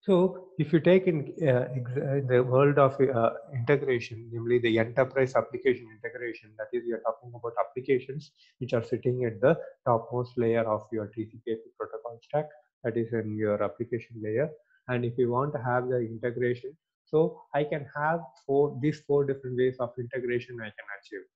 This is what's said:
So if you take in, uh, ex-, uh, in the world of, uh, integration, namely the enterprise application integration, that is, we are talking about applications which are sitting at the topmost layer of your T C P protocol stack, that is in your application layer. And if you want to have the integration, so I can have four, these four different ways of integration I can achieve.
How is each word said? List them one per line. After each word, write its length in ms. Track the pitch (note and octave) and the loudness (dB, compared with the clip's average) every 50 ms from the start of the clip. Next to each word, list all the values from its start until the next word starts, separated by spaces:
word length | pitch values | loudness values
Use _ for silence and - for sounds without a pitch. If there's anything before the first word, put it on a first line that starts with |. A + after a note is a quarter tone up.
So 480 | _ - G3 F3 F#3 F#3 - - - - - - | _ 4 4 4 4 2 0 -4 -16 -16 -4 -4
if 140 | D3+ - | -2 2
you 80 | - E3 | 4 4
take 260 | - E3+ F3+ F#3+ F#3 | 6 6 6 6 6
in, 280 | F#3 E3+ D3+ C3+ - - - | 4 0 0 -2 -6 -6 0
uh, 260 | E3+ C#3+ B2+ B2 B2+ B2+ C#3 | 2 4 4 4 2 -2 -4
ex-, 160 | C3 A#2+ A#2+ B2+ | -6 -6 -4 -4
uh, 180 | C#3 D3+ C#3+ C3+ | -4 -2 -2 -2
in 100 | C#3+ C3 B2 | -2 0 2
the 140 | B2+ B2 | 4 4
world 360 | B2 B2+ B2+ C3 C#3+ C#3+ D3 D3 | 4 4 4 6 6 6 6 6
of, 200 | C#3 C3 - - | 6 4 6 2
uh, 320 | C3+ B2+ - A2+ A2+ A2+ - - - - C#3+ | 2 2 4 2 2 2 0 -2 -14 -10 -6
integration, 760 | B2+ A#2 A#2 D3 C3+ C#3 C3+ B2+ A#2+ A#2 - A#2 A2 A#2+ A#2 | -6 2 2 2 2 2 0 0 -2 -2 -6 -12 -14 -14 -12
namely 260 | A#2 A#2 A2+ A#2 B2 B2 | -8 -6 0 2 2 4
the 200 | A#2 A#2 A2+ A2+ | 4 4 4 4
enterprise 560 | A2+ A#2 B2 C#3 C3 C3 - C#3 C3 B2+ - | 2 2 4 2 2 2 4 2 2 4 4
application 500 | A#2+ A2 - - B2 - C3+ B2 - A#2+ A2 A2 G#2 | 0 0 0 -8 -2 0 0 0 0 -4 -18 -20 -12
integration, 480 | - A#2 A2+ B2 B2 A#2 A2 - - G#2+ G#2+ | -12 -12 -10 -8 -8 -8 -10 -10 -16 -20 _
that 120 | G#2+ G#2+ G#2+ | -12 -12 -6
is, 100 | - A#2+ A#2 | -6 -6 -4
we 60 | A#2 | -4
are 100 | A2+ A2+ - | -6 -4 -4
talking 260 | A2+ A2+ - - B2 A#2+ | -6 -6 -6 -12 -20 -18
about 180 | A#2 A2 A#2 A#2 G#2+ | -10 -10 -6 -2 -2
applications 680 | G2+ - - B2+ C3 C#3+ C3+ B2 - - C3+ D3+ - - _ _ _ _ _ _ | -4 -4 -4 -12 -2 0 0 0 0 -6 -12 -12 -12 -14 _ _ _ _ _ _
which 140 | B2+ A#2 | -6 -2
are 100 | - A#2 | -2 -2
sitting 420 | A2+ - B2+ A2 - B2+ B2 B2+ B2 | 0 -2 -4 -2 0 -2 0 0 -2
at 160 | A2+ G#2+ - | -4 -2 2
the 160 | B2+ C#3 E3 D#3 - - - _ _ | 4 4 4 2 -2 -14 -16 _ _
topmost 520 | C3 A#2+ A2+ - - B2 B2 B2 A#2+ - B2+ | 0 0 0 0 -4 -6 -6 -6 -4 -2 0
layer 240 | A#2 A2+ A2+ A#2 | 2 2 2 2
of 240 | A2+ A2+ G#2+ G#2 G#2+ - | 2 0 0 -2 -2 -6
your 180 | - A2 G#2+ G2+ | -6 -6 -6 -6
T 180 | - A2+ G#2+ | -8 -10 -10
C 120 | G#2+ - A2+ _ | -10 -10 -14 _
P 120 | A#2+ A2 A2 - - _ _ | -6 -6 -6 -8 -18 _ _
protocol 400 | A2 - - A2 - A#2 A#2 A#2 | -10 -10 -10 -12 -12 -12 -16 -16
stack, 240 | _ _ - D3 D3+ D3+ - - _ _ _ _ _ | _ _ -4 -4 -4 -4 -12 -20 _ _ _ _ _
that 120 | A#2+ A2+ | -4 -2
is 160 | A#2+ A2+ A2+ | -2 -4 -2
in 240 | A#2+ A2+ G#2+ A2 G#2+ | -2 -4 -4 -4 -4
your 260 | G#2+ G#2+ G#2 G#2 G#2 | -2 0 0 0 0
application 540 | G#2 G2+ - _ A#2 A2+ B2 A#2 - _ A#2 A2+ | 0 -4 -4 _ -6 -6 -6 -8 -8 _ -14 -10
layer. 260 | G#2+ G#2+ G#2+ A#2+ D3 D#3+ D#3 - _ _ _ _ _ | -8 -4 -2 -2 -2 -2 -6 -14 _ _ _ _ _
And 180 | - B2+ A#2+ B2 | -6 -4 -2 -2
if 140 | A#2+ A#2+ C3 | -2 0 0
you 120 | B2 A#2 | 0 2
want 220 | A#2+ B2 C3+ D3 | 2 0 0 0
to 100 | D3 C#3 | -4 -4
have 260 | A#2 B2+ B2 B2+ B2+ B2+ | -2 0 0 0 0 0
the 100 | B2+ B2 | -2 -2
integration, 760 | A#2 A2+ A2+ A2+ - B2 A2+ B2 B2 B2 B2 A#2+ - C3 D3+ _ _ _ _ _ _ | -2 -4 -6 -6 -6 -6 -4 -2 -2 -2 -2 -4 -8 -14 -16 _ _ _ _ _ _
so 360 | _ - D#3 D#3+ D3+ - - - _ - | _ 2 2 2 2 -2 -8 -18 _ -2
I 100 | C#3+ D3 | -2 -2
can 220 | D3 F3 D3+ C#3 - - | -2 -4 -6 -6 -8 -6
have 240 | D3 D3 D#3 E3 E3+ E3 - _ _ _ | -2 0 0 0 -2 -4 -10 _ _ _
four, 320 | - C#3 C#3 D3 D3 C#3+ C3 | 0 4 4 4 2 0 -2
these 200 | B2 D3+ D3+ - | -2 -2 -2 -2
four 240 | _ - C#3+ C#3+ C#3 | _ 0 2 2 2
different 340 | C3+ C3+ C3+ - B2+ B2+ A#2+ | 0 -2 -6 -6 -6 -2 0
ways 180 | B2+ B2+ B2+ - | 0 0 0 -2
of 100 | B2 A#2+ - - | -6 -6 -6 -10
integration 580 | A#2+ A#2+ C3+ C3 A#2+ A#2+ B2 A#2+ A2+ - B2 A#2 | -10 -8 -6 -6 -4 -2 -2 -4 -4 -6 -14 -12
I 40 | A2+ | -12
can 240 | G#2+ - - - - G2+ G2 | -12 -14 -16 -16 -16 -16 -16
achieve. 260 | _ - G#2+ G2 F#2 _ _ | _ -14 -14 -14 -14 _ _